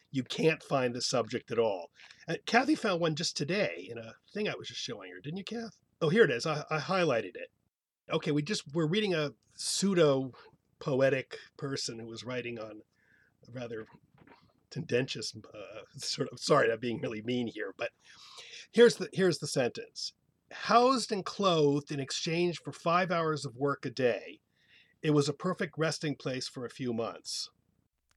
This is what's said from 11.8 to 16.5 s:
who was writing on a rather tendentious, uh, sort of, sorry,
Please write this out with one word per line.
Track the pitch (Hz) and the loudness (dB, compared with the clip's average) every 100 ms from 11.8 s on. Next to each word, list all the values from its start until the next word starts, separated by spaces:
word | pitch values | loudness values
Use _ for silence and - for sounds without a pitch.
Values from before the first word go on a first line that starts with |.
| - 113 | -6 -8
who | 113 | -12
was | 113 | -10
writing | 104 127 120 117 | -6 -6 -6 -8
on | 110 107 - _ _ _ _ _ - | -10 -14 -20 _ _ _ _ _ -16
a | |
rather | 120 120 113 110 - _ _ - - _ _ _ | -12 -10 -10 -12 -18 _ _ -20 -20 _ _ _
tendentious, | 139 - 123 127 123 - 110 | -10 0 0 0 -4 -8 -10
uh, | - 107 92 107 95 131 | -16 -16 -14 -14 -16 -12
sort | - - 131 | -8 -4 -4
of, | 120 | -4
sorry, | - | 2